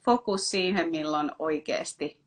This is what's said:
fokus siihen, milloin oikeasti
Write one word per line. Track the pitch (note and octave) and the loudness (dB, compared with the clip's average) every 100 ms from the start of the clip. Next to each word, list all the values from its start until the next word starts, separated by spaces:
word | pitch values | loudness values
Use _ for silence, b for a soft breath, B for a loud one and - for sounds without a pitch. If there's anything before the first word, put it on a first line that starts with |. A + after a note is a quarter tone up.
| - | 4
fokus | A#3+ - G3 - | 2 2 -2 0
siihen, | G3 F3+ G3+ E3 | 0 2 2 0
milloin | D#3+ D3+ D3+ D3+ - | 0 0 0 -2 -2
oikeasti | D#3 D3+ - - - - D3+ - | -2 -2 -2 -2 -2 -6 -8 -8